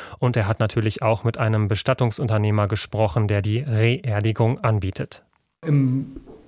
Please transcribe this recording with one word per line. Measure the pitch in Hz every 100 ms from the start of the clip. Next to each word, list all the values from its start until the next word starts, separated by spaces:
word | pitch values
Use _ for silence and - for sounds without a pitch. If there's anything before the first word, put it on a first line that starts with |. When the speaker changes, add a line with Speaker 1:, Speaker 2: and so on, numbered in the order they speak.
| - -
Speaker 1:
Und | 123 120
er | 101
hat | 113
natürlich | 110 - 110 -
auch | 113 113
mit | 117 -
einem | 110 110 104
Bestattungsunternehmer | 104 - 131 123 - 123 110 104 104 101
gesprochen, | 104 - 104 107 - 104
der | 104
die | 98 107
Reerdigung | 143 110 113 127 131 104 107 104 113 127
anbietet. | 120 107 95 - - - _ _ _ _ 165
Speaker 2:
Im | 147 135 131 139 - - -